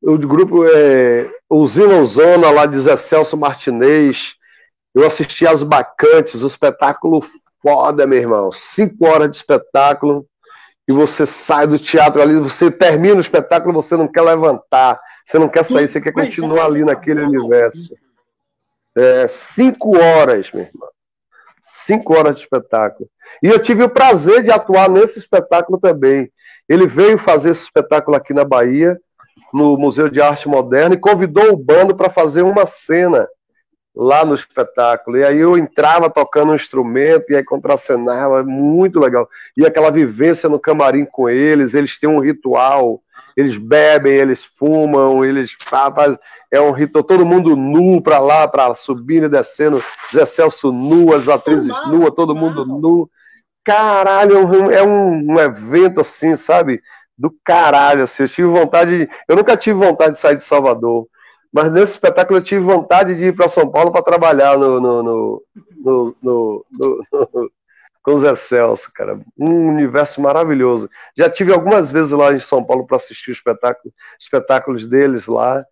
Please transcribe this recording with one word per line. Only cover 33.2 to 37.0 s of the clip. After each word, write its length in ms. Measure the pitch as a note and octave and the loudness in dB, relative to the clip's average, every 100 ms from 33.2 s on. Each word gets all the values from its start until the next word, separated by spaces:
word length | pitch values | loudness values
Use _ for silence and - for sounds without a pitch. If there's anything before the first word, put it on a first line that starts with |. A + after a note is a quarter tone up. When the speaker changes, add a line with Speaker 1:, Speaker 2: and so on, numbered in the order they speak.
| G2+ _ _ _ _ _ _ - | -2 _ _ _ _ _ _ -6
Speaker 1:
lá 280 | B2 D3 D#3 | 0 0 0
no 80 | |
espetáculo. 840 | C#3+ - - A#2+ - A#2+ A#2 - B2 | -4 -6 -8 -6 -2 -2 -2 -4 -2
E 60 | |
aí 140 | C#3 D3 | 0 2
eu 200 | E3 F3 | 2 2
entrava 520 | D3 - D3 E3+ E3 | 0 0 2 2 0
tocando 420 | D3+ C#3+ - D3+ | -2 -2 0 0
um 40 | D#3 | -2
instrumento, 760 | - C3 A#2+ B2 | -4 -6 -4 -2